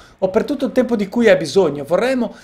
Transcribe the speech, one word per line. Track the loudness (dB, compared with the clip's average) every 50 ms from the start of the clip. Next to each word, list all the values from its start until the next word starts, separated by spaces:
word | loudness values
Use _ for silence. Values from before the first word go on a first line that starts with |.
| -20 -20 -12 -4
o | -4 -2
per | 0 -2 -2
tutto | -2 -4 -4 -4
il | -2
tempo | 0 0 0 0 0
di | -2 -2 -2
cui | -2 2 4 4
hai | 4
bisogno. | 4 2 0 2 2 2 2 0 -4 -6
Vorremmo | -2 -2 0 0 0 0 -2 -2 -4 -6 -12